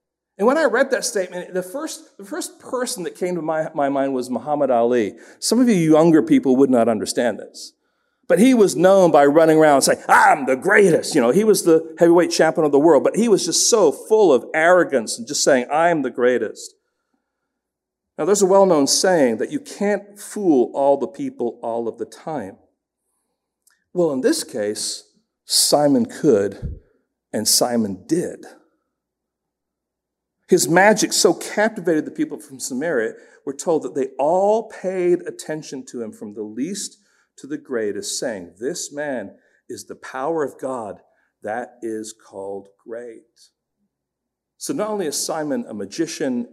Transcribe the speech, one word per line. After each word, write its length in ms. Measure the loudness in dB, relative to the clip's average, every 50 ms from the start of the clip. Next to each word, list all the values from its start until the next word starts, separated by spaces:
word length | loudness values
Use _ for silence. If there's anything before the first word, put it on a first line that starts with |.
| _ _ _ _ _ _ _ -2
And 80 | 0
when 100 | 0 2
I 80 | 2 0
read 260 | 2 2 0 0 0
that 120 | -2 -4 -4
statement, 480 | -4 -4 -4 -6 -6 -8 -12 -10 -8
the 100 | -8 -8
first, 540 | -8 -8 -10 -10 -10 -10 -12 -14 -20 _ _
the 80 | -20 -16
first 340 | -12 -12 -10 -10 -12 -16 _
person 440 | -12 -8 -8 -6 -6 -6 -8 -8 -10
that 100 | -10 -8
came 200 | -6 -6 -6 -4
to 80 | -4
my, 280 | -4 -4 -4 -4 -4 -4 -4
my 160 | -4 -2 -2
mind 240 | -2 -2 -2 -2 -4
was 160 | -4 -6 -6
Muhammad 400 | -8 -8 -6 -4 -4 -2 0 0
Ali. 460 | 2 2 2 2 2 0 -2 -2 -6 -12 -20 -20 -16 -8
Some 220 | -4 -2 0 2
of 80 | 2 2
you 60 | 2
younger 480 | 2 4 4 6 6 6 6 6 4
people 340 | 4 4 2 2 4 4 4
would 140 | 4 4 4
not 180 | 4 4 2 2
understand 500 | 0 -2 -4 -6 -4 -2 -2 -2 -4 -6
this. 360 | -10 -18 -18 -20 -20 -20 _ _ _ _ _ _ _ _ _ _ _ 0
But 100 | 2 4
he 160 | 6 6 6
was 200 | 4 4 2 2
known 360 | 4 4 6 6 6 6 6
by 140 | 6 6 6
running 320 | 6 6 6 6 6 6 6
around 240 | 6 6 6 4
saying, 200 | 4 2 0 0 2 2
"I'm 380 | 4 6 6 6 4 2 0
the 100 | -2 -2
greatest." 580 | -2 0 2 4 6 6 6 4 2 0 0 0
You 60 | 2
know, 100 | 2 4
he 140 | 4 4 4
was 180 | 4 2 2 4
the 300 | 4 2 2 2 -2 -2 2
heavyweight 320 | 4 6 6 6 4 2
champion 340 | 2 2 2 2 2 0 0
of 80 | 0
the 60 | 2 4
world, 260 | 4 6 6 4 4
but 120 | 2 0
he 120 | 0 0 2
was 160 | 2 0 0
just 260 | -2 -2 -2 0 2
so 220 | 2 2 2 2
full 400 | 0 -2 -2 0 2 4 4 4
of 120 | 4 2 0 -2
arrogance 680 | -2 2 4 4 4 4 4 2 -2 -4 -4 -4 -8 -10
and 100 | -10 -8
just 160 | -6 -2 2
saying, 220 | 2 2 2 0 -2
"I'm 320 | -2 0 2 2 0 0
the 80 | -2 -4
greatest." 640 | -2 0 0 2 2 0 -2 -6 -8 -12 -20 -20 _ _ _ _ _ _ _ _ _ _ _ _ _ _ _ _ _ _ _ _ _ _ _ _ _ _ _ _ _ -4
Now, 60 | -2
there's 180 | 0 2 2
a 40 | 4
well-known 400 | 4 6 6 6 6 4 2 2
saying 500 | 0 0 0 0 2 2 2 2 2 0
that 160 | -2 -4 -6
you 80 | -8 -10
can't 580 | -10 -12 -8 -6 -4 -2 -2 -4 -6 -12 -20 -20
fool 540 | -18 -12 -8 -4 0 2 2 2 2 0 -2
all 220 | 0 0 2 2
the 100 | 0 -2
people 540 | -8 -8 -10 -12 -10 -8 -8 -8 -8 -8 -8
all 240 | -8 -8 -6 -6 -6
of 120 | -8 -8 -10
the 80 | -12
time. 500 | -14 -16 -16 -12 -10 -10 -10 -10 -12 -16 -20 _ _ _ _ _ _ _ _ _ _ _ _ _ _ _ _ _ _ _ _ _ _ _ _ _ _
Well, 180 | -4 -2 -2 -2
in 120 | 0 0
this 200 | 0 0 -2 -2
case, 640 | -6 -8 -8 -6 -4 -4 -6 -6 -8 -10 -10 -12 -16 _ _ _ _ _ _ _ _
Simon 640 | -4 -2 0 0 2 2 2 2 2 2 2 0
could, 720 | -2 -4 -2 2 2 2 2 2 -2 -6 -10 -12 -12 -12 -14 _ _ _ _ _ _ _ _ _ _
and 140 | -8 -6 -4
Simon 580 | -2 0 0 0 0 -2 -2 -4 -4 -6 -10 -8
did. 400 | -4 -4 -4 -4 -6 -10 -14 -20 -20 -20 _ _ _ _ _ _ _ _ _ _ _ _ _ _ _ _ _ _ _ _ _ _ _ _ _ _ _ _ _ _ _ _ _ _ _ _ _ _ 0
His 200 | 0 0 2 2
magic 440 | 2 4 4 4 4 2 0 -2
so 220 | 0 2 2 2 0
captivated 720 | -2 -6 -8 -4 -2 -2 -2 -4 -4 -2 -2 -2 -2 -4
the 40 | -6
people 300 | -6 -8 -8 -8 -8 -12
from 180 | -18 -18 -16 -14
Samaria, 560 | -12 -10 -8 -6 -4 -4 -2 -2 -2 -4 -6 -12 -20 _ _ _ -12
we're 80 | -12
told 300 | -12 -6 -4 -2 -2 -2
that 120 | -4 -6 -6
they 140 | -6 -6 -6 -4 -4
all 500 | -2 0 0 0 2 0 0 -2 -4 -8
paid 520 | -14 -12 -10 -8 -6 -2 0 0 0 -2 -2
attention 580 | -8 -14 -12 -12 -10 -10 -10 -12 -12 -14 -14 -14
to 160 | -14 -12 -12
him 80 | -12 -12
from 240 | -14 -16 -16 -16 -12
the 80 | -12
least 560 | -12 -10 -8 -8 -8 -8 -8 -10 -12 -14 _ _ _ _ _ _ _ _ _
to 100 | _ -14
the 120 | -12 -12 -12
greatest, 600 | -10 -8 -6 -6 -6 -6 -6 -8 -10 -10 -10 -8
saying, 360 | -8 -8 -8 -10 -12 -16 -14 -12
"This 320 | -10 -10 -8 -10 -12 -12
man 460 | -12 -10 -8 -8 -8 -8 -10 -12 -16 _ _ _ _ _ _ -18
is 160 | -18 -18 -18
the 100 | -18 -20
power 480 | -20 -18 -14 -12 -8 -6 -6 -4 -4
of 140 | -4 -6 -8 -10
God 440 | -10 -8 -8 -8 -10 -12 -14 -18 _ _ _ _ _ _ _ _
that 320 | -10 -8 -8 -8 -10 -12 _ _
is 320 | -10 -10 -10 -10 -12 -14 -18
called 540 | _ _ _ -16 -14 -12 -12 -12 -12 -14 _ _ _
great." 680 | _ -16 -16 -16 -16 -16 -20 -20 _ _ _ _ _ _ _ _ _ _ _ _ _ _ _ _ _ _ _ _ _ _ _ _ _ _ _ -12
So 140 | -10 -8
not 160 | -6 -6 -6 -6
only 180 | -6 -6 -6
is 100 | -6 -6
Simon 500 | -6 -6 -6 -6 -6 -6 -6 -6 -6 -8 -10
a 60 | -12
magician 720 | -12 -12 -10 -8 -8 -8 -6 -6 -6 -6 -6 -4 -6 -8 -10